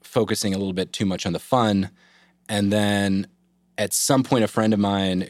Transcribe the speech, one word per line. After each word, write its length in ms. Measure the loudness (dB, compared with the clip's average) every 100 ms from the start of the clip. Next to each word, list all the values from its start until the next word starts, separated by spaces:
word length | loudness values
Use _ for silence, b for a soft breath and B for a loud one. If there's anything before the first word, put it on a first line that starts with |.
focusing 540 | -4 -2 0 0 -2 -2
a 20 |
little 160 | -2
bit 180 | -4 -4
too 140 | -2 -2
much 220 | -2 -4
on 60 |
the 60 | -4
fun. 520 | 0 2 4 2 -2 _ b b b b -6
And 240 | -2 0
then 560 | 2 2 0 0 -2 -4 _ _ _ _ -6
at 140 | -4
some 300 | -2 0 2
point, 200 | 2 2
a 40 | 0
friend 260 | 0 0
of 60 | 2
mine 420 | 2 0 0 -2